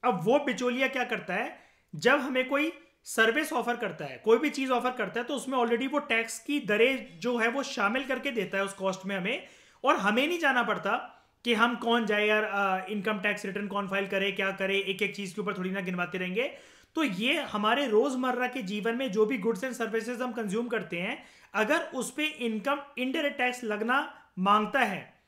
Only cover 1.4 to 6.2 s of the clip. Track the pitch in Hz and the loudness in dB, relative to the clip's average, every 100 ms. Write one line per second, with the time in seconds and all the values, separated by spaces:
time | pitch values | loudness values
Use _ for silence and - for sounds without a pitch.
1.4 | 262 - - _ _ 151 233 285 262 254 | -4 -8 -20 _ _ 0 4 4 4 0
2.4 | 254 277 311 - - _ - - 226 233 | 2 2 0 -4 -18 _ -8 4 4 4
3.4 | 311 277 233 233 208 160 147 127 208 240 | 0 -2 0 -2 -2 -6 -10 -4 4 6
4.4 | 294 - 262 247 247 247 202 202 233 285 | 4 -2 0 2 0 -2 -4 -4 -4 -4
5.4 | 233 262 226 226 262 285 285 226 | -2 0 2 2 2 -2 0 0